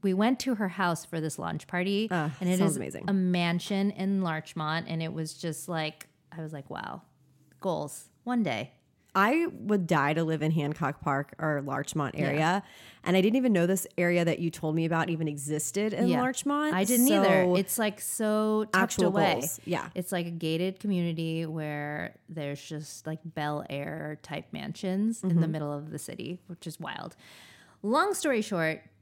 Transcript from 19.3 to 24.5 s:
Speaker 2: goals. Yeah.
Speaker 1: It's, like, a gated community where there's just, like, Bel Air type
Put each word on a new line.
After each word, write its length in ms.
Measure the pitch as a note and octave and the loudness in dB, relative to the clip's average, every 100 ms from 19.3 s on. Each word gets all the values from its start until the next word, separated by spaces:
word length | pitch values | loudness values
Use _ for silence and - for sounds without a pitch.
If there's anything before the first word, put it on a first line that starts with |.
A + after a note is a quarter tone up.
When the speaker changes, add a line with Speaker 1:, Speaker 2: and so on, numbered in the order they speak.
Speaker 2:
goals. 260 | D3 D#3 - - | 2 -2 -8 -4
Yeah. 240 | E3+ - | -4 -4
Speaker 1:
It's, 180 | - F3 | -6 -4
like, 140 | F3+ E3+ | -4 -4
a 40 | |
gated 500 | E3+ D#3+ D#3+ F#3 F#3+ | -4 -2 0 -2 -2
community 640 | G#3 F#3 E3+ E3 E3 D#3+ | -2 0 0 0 -2 -2
where 680 | E3 D#3+ D3+ D3 D3 D3+ - - _ | -4 -4 -4 -4 -4 -4 -8 -10 _
there's 320 | D#3+ C#3+ C#3+ - | -8 -6 -6 -8
just, 400 | D3+ D3+ - - | -10 -10 -12 -8
like, 140 | D#3 | -8
Bel 440 | E3 D#3+ D3 D3 - | -8 -4 -2 -4 -4
Air 500 | C#3 C#3+ D#3 D3+ D3+ | -6 -6 -8 -8 -10
type 240 | - D#3 - | -10 -10 -8